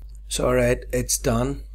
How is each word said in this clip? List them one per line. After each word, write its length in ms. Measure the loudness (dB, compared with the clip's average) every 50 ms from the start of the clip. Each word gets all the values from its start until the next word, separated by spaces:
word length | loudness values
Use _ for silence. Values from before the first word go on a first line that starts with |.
| -14 -14 -16 -14 -10 -6
So 180 | -4 0 2
alright, 380 | 4 4 4 4 4 2 2 -2 -4 -2
it's 260 | -2 0 0 -2 0
done. 460 | 2 2 2 2 2 0 -2 -6 -8 -14